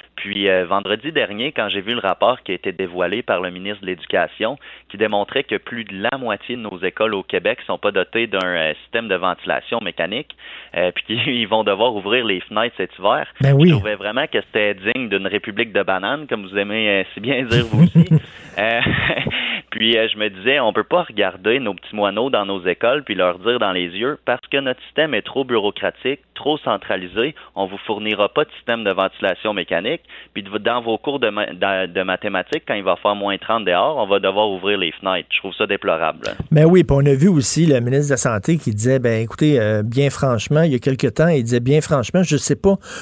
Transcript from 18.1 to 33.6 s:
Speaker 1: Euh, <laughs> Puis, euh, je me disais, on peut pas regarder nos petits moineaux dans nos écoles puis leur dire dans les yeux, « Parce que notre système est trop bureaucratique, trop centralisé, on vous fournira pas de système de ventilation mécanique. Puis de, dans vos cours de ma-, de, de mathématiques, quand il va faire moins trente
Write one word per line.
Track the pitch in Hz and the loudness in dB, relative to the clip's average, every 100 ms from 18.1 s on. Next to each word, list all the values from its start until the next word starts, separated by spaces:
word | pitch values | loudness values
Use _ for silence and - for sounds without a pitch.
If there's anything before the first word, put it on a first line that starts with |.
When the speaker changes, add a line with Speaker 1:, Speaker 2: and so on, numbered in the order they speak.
| 156 - - - - | 4 2 -12 -10 -2
Speaker 1:
Euh, | 110 117 | 0 2
<laughs> | 127 - - - - - - - - | 0 0 0 -2 -4 -4 -6 -6 -8
Puis, | 110 113 113 | 0 2 4
euh, | 113 | 2
je | 107 | 0
me | 107 | -4
disais, | 95 104 143 | -2 0 2
on | 117 | 2
peut | 104 | 0
pas | 104 175 | 2 0
regarder | 165 107 95 92 95 131 | 0 -2 -2 0 0 2
nos | 113 | 0
petits | 90 - 107 | -6 -8 -2
moineaux | 101 101 135 | 0 0 0
dans | 117 98 | 0 0
nos | 98 | -2
écoles | 90 87 117 147 | -2 0 0 0
puis | 135 92 | -2 0
leur | 90 90 | 0 0
dire | 101 120 | -2 0
dans | 104 | 0
les | 92 87 | -2 -4
yeux, « | 92 123 147 | -4 -6 -4
Parce | - 127 - | -4 -4 -2
que | 139 | -2
notre | 135 127 | -2 -4
système | - - 156 | -6 -2 0
est | 113 | -2
trop | - 131 | -4 -4
bureaucratique, | 131 117 101 - 95 - 127 139 _ - | 0 0 0 -2 -4 -4 -6 -6 _ -8
trop | - 151 | -4 -2
centralisé, | 135 101 - 98 90 95 135 - - 98 | -2 -4 -2 -6 -4 -2 -4 -4 -12 -6
on | 95 | -6
vous | 98 | -6
fournira | - 104 107 104 101 | -8 -6 -2 0 0
pas | - | 0
de | 151 | -2
système | - - 117 | -4 -4 -2
de | 104 | 0
ventilation | 92 95 - 101 90 110 | 0 0 0 -2 -2 -2
mécanique. | 101 87 85 107 165 _ - - | -4 -2 -2 -2 -6 _ -20 -16
Puis | - | -12
de, | 98 104 | -8 -4
dans | - 120 | -2 -2
vos | 117 110 | -2 -4
cours | - 139 | -2 -2
de | 113 | 0
ma-, | 104 104 | -2 -6
de, | 90 98 95 92 | -2 -2 0 -2
de | 90 | -2
mathématiques, | 92 92 104 95 - 156 - | -2 -2 -2 -4 -2 -4 -4
quand | |
il | 110 | -2
va | 92 | 0
faire | 87 104 104 | 0 0 0
moins | 101 98 | -2 -2
trente | - 113 | -2 -2